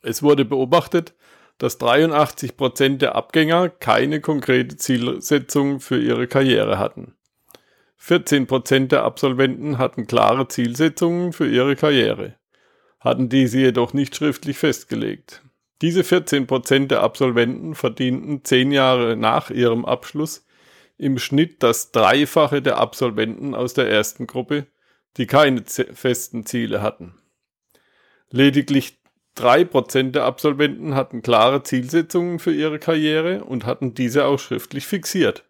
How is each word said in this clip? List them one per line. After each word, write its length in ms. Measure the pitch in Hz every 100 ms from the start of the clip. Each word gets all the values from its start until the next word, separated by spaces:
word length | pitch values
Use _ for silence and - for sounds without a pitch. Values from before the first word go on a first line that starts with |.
Es 220 | 120 110
wurde 220 | 147 143 113
beobachtet, 680 | 139 131 165 - 175 165 _ _ _ _ _
dass 200 | 127 -
dreiundachtzig 800 | 120 131 165 151 147 - 131 -
Prozent 460 | 131 - 135 135
der 140 | 135 -
Abgänger 520 | - 160 156 170 180
keine 540 | _ - 110 135 151
konkrete 560 | 151 151 - 127 127 -
Zielsetzung 1040 | - 123 120 - - 147 135 143 139 139
für 200 | - 123
ihre 260 | 120 120 123
Karriere 520 | 135 135 113 107 98
hatten. 360 | 104 - - _ _ _ _ - _ _ _ _
Vierzehn 500 | - 175 - 143 123
Prozent 460 | 131 - 135 131
der 100 | 139
Absolventen 760 | 110 - 139 127 135 127 147 127
hatten 300 | 127 - 107
klare 400 | 120 104 127 131
Zielsetzungen 840 | - 120 123 160 151 170 175 180
für 140 | - 139
ihre 280 | 117 135 135
Karriere, 600 | 151 139 110 107 104 - _ _ _ _ _ _
hatten 260 | 123 127 127
diese 320 | 135 127 123
jedoch 320 | 131 120 120
nicht 240 | 143 135 -
schriftlich 420 | 151 - - 135
festgelegt. 840 | 156 - - 113 110 98 _ - _ _ _ _
Diese 240 | 160 175 175
vierzehn 420 | 180 - 143 127
Prozent 440 | 131 - 135 135
der 120 | 127
Absolventen 720 | 113 - 131 117 117 - 160 151
verdienten 680 | 127 113 127 131 - 143 -
zehn 260 | 127 131
Jahre 460 | 139 131 127 117 113
nach 320 | 110 127 -
ihrem 340 | - 120 113
Abschluss 640 | 120 127 - 147 156 - _ _ _ _ _ _
im 200 | 143 127
Schnitt 460 | - 139 165 _
das 280 | 120 113 -
Dreifache 680 | 117 101 131 147 - 147 143
der 160 | 131 -
Absolventen 760 | 117 - 123 107 110 110 143 123
aus 180 | 123
der 160 | - 113
ersten 380 | 107 104 - 120
Gruppe, 400 | 131 120 147 139 _ _ _ _ -
die 80 | 123
keine 380 | 139 147 123
ze-, 280 | - - - -
festen 500 | 131 123 - 117 110
Ziele 380 | 120 113 104
hatten. 320 | 104 - 87 _ _ _ _ _ _ _ _ _ _ _ _
Lediglich 680 | 120 139 139 139 139 - _ _ _ _
drei 320 | - 120 143 175
Prozent 480 | 135 123 135 131
der 120 | 135 123
Absolventen 680 | 123 151 139 147 - 156
hatten 300 | 139 127 120
klare 400 | 120 113 120 139
Zielsetzungen 760 | 135 131 127 165 165 180 175 170
für 160 | -
ihre 240 | 147 156 151
Karriere 640 | - 160 151 156 165 196
und 220 | - 127 117
hatten 300 | 127 131 110
diese 300 | 123 139 139
auch 120 | 139
schriftlich 480 | - 127 - 143 -
fixiert. 580 | 202 - 190 117 -